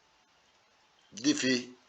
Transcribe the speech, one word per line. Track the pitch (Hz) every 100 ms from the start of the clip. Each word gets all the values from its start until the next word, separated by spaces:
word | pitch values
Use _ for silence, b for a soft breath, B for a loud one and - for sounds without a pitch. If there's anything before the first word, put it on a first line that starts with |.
| _ _ _ _ _ _ _ _ _ _ _ 95
Difi | 135 143 127 127 123 -